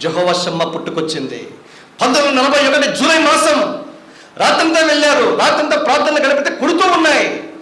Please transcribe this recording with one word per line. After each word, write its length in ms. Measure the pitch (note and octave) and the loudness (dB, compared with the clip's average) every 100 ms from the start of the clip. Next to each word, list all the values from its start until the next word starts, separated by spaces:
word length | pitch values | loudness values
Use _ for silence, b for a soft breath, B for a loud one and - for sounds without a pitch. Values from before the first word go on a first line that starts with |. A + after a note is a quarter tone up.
జెహోవా 320 | E3+ E3 F3+ | -4 -2 0
షమ్మా 320 | F3 - E3 E3 | 0 -2 -4 -4
పుట్టుకొచ్చింది. 840 | - - D3 D#3 D#3+ C3 A#2 G#2+ - B B B - | -6 -8 -6 -6 -6 -8 -10 -14 -18 B B B -4
పంతొమ్మిది 380 | B3 D4 C#4+ C4 | 0 2 2 2
వందల 20 | |
నలభై 260 | C#4 C#4+ C#4 | 2 2 2
ఒకటి 300 | D4 C#4 - | 2 0 0
జూలై 200 | D4+ D#4+ | 0 2
మాసం 680 | D4 C#4+ D#4 C#4 B2 - - B B B B - | 2 2 2 2 -2 -6 -12 B B B B -2
రాత్రంతా 440 | B3+ D4+ D#4+ D#4+ | 0 2 2 2
వెళ్ళారు. 540 | D#4+ D4 D4 B3+ A3 - | 2 2 2 2 2 2
రాత్రంతా 420 | B3+ D4+ D4 D#4 | 0 0 0 0
ప్రార్థన 500 | A3 D4 D4 D4+ D4 | 0 0 0 0 0
గడిపితే 280 | C#4 - - | 0 -2 -2
కుడుతూ 360 | D4 F4 F#4+ | -2 2 2
ఉన్నాయి, 600 | E4+ D#4+ C4+ G#3+ - - - | 2 2 2 0 -4 -12 -18